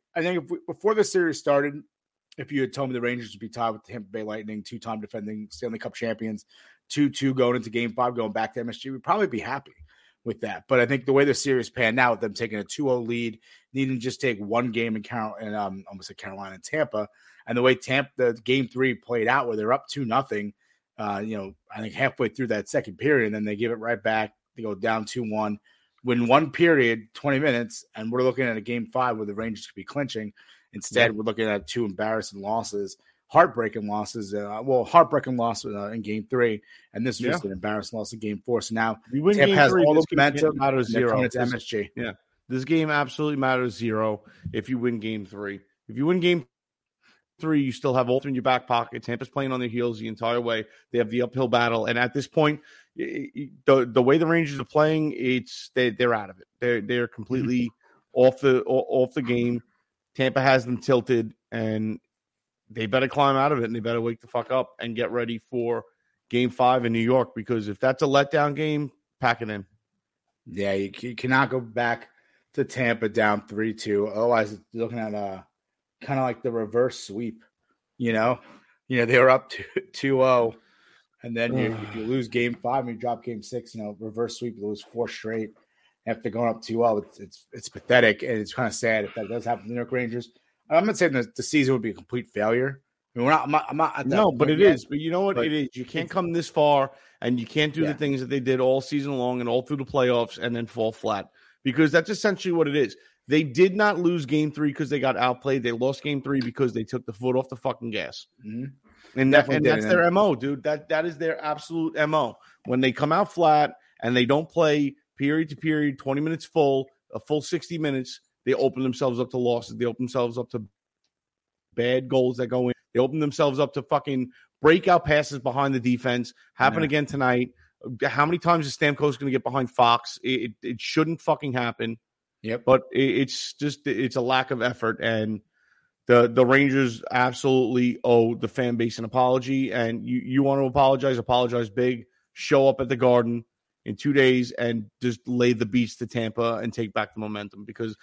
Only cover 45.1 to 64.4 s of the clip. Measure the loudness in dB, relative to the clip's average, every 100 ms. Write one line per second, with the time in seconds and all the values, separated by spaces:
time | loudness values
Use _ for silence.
45.1 | -6 -8 -10 -10 -10 _ _ -12 -4 0
46.1 | 2 2 0 -4 _ _ _ _ _ _
47.1 | _ _ _ -2 0 0 -2 0 0 2
48.1 | 0 -2 -2 0 0 2 0 0 -8 -8
49.1 | -8 -6 -6 -4 -4 -4 -2 -4 -4 -10
50.1 | -4 -2 -2 -2 -4 -6 _ _ 0 0
51.1 | 0 -2 -2 2 4 4 2 0 2 0
52.1 | 0 -2 2 2 2 -8 -20 _ -10 -8
53.1 | -8 -10 -10 -12 -2 4 6 6 4 6
54.1 | 4 4 2 0 -6 -2 2 4 2 -2
55.1 | -2 0 -2 -4 -14 -4 0 0 2 0
56.1 | 0 -4 -16 _ _ 0 0 -2 -2 -4
57.1 | -8 -6 -4 0 -2 -2 -8 _ _ _
58.1 | 4 4 6 4 2 2 0 2 2 0
59.1 | -2 -2 0 0 -2 -8 _ _ _ _
60.1 | -4 -2 2 4 2 2 -4 2 2 2
61.1 | 0 0 -8 _ -6 -4 -2 -4 -8 _
62.1 | _ _ _ _ _ -14 -8 -2 0 0
63.1 | 2 2 2 2 0 -2 -4 -4 -2 -4
64.1 | -6 -6 -6